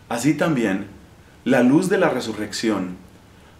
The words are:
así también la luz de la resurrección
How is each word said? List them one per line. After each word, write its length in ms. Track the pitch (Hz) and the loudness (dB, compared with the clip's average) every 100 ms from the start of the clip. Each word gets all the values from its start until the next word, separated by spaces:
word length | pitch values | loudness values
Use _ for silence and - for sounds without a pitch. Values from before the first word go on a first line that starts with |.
| - | -8
así 260 | 123 135 | -2 0
también 520 | 151 175 139 110 98 101 - - - - - | 2 0 0 0 -2 -6 -16 -20 -20 -20 -10
la 180 | - 127 | -2 2
luz 260 | 123 147 185 | 4 4 2
de 100 | 185 | 2
la 100 | 165 | 0
resurrección 880 | 127 110 107 104 - 113 104 90 90 - - - - - - | 0 -6 -8 -8 -4 -2 -2 -4 -10 -18 -20 -20 -20 -20 -12